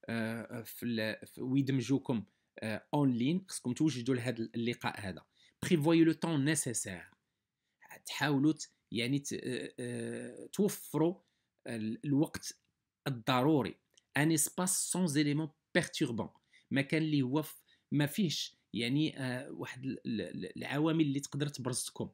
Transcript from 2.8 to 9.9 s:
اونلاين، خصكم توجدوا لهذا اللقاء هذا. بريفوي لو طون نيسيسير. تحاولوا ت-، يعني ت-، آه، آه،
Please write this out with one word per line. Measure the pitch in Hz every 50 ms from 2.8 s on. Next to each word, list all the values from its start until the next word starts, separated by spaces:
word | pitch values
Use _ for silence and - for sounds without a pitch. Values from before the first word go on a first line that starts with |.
| - _ -
اونلاين، | 147 143 135 123 113 117 135 170 185 190 -
خصكم | - - - 127 120
توجدوا | - 156 160 131 127 120 127 135
لهذا | 123 117 127 120 113 113 110 -
اللقاء | 120 117 117 120 - - - - -
هذا. | 101 95 87 76 - _ _ _ _ _ _ _ -
بريفوي | - 185 160 143 160 170 165 165
لو | 160 156
طون | - - 165 165 143 135
نيسيسير. | 147 160 151 - 135 113 - - 107 92 85 - - _ _ _ _ _ _ _ _ _ _ _ _ _ _ - - - - _
تحاولوا | - - - 139 147 147 135 135 156 151
ت-، | 151 - - _ _ _ _
يعني | - 110 117 123 139 143
ت-، | 143 - 120
آه، | 92 - 127 127 - - - - -
آه، | 123 120